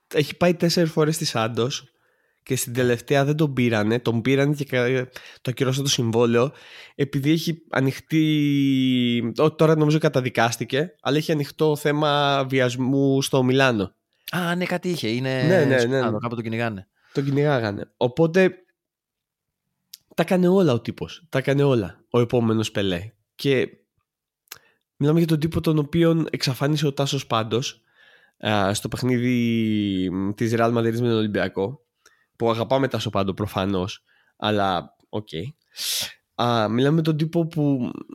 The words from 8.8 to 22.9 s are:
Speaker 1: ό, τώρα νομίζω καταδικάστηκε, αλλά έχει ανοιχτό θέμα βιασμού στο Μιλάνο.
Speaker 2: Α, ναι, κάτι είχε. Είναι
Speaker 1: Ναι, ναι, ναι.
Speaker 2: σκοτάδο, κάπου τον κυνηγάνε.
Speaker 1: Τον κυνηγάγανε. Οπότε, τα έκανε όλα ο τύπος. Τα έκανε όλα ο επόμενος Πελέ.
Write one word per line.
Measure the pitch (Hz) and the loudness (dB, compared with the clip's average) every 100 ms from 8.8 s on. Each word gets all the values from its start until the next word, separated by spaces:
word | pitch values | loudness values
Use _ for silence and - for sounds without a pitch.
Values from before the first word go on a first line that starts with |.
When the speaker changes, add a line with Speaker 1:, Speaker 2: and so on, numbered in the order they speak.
| 131 127 120 117 117 110 | 2 2 2 0 -2 0
Speaker 1:
ό, | 156 | 0
τώρα | - 160 160 | 4 2 4
νομίζω | 151 151 | 2 2
καταδικάστηκε, | 156 135 127 - 117 120 117 131 180 - | 2 0 0 0 0 0 -4 -2 -4 -6
αλλά | 123 147 | -2 -2
έχει | 156 | 0
ανοιχτό | 156 139 - 156 147 | -2 -4 -2 -2 0
θέμα | 151 147 151 143 143 139 131 | 0 0 0 2 2 0 0
βιασμού | 131 127 123 127 139 139 135 | 0 0 0 0 2 2 2
στο | 135 139 | 2 2
Μιλάνο. | 127 131 135 113 92 - _ _ - 165 | 2 4 4 2 -4 -8 _ _ -8 -6
Speaker 2:
Α, | 170 | -4
ναι, | 175 | -2
κάτι | 175 175 180 | -4 -4 -4
είχε. | 175 110 | -4 -2
Είναι | 120 131 131 | -2 -2 0
Speaker 1:
Ναι, | 127 190 | 2 4
ναι, | |
ναι. | 139 127 | 4 2
Speaker 2:
σκοτάδο, | 120 135 120 107 | 2 0 0 -2
κάπου | 117 | -6
τον | 117 | -6
κυνηγάνε. | 110 113 117 98 - _ _ | -6 -4 -4 -6 -12 _ _
Speaker 1:
Τον | - | -4
κυνηγάγανε. | 139 139 147 135 110 104 - _ | -2 0 2 2 0 -4 -10 _
Οπότε, | 120 - 165 175 185 180 _ _ _ _ _ _ _ _ _ _ _ _ _ - _ | -2 2 2 4 2 0 _ _ _ _ _ _ _ _ _ _ _ _ _ -20 _
τα | - | -4
έκανε | 165 180 175 | 0 2 4
όλα | 190 170 | 4 4
ο | 117 | 2
τύπος. | - - 82 - _ | -2 -8 -12 -14 _
Τα | 135 | -4
έκανε | 131 139 | 0 2
όλα | 143 127 87 - _ | 4 2 0 -8 _
ο | 120 | 0
επόμενος | 117 123 117 110 107 | 2 2 2 0 -2
Πελέ. | - 98 | -2 -2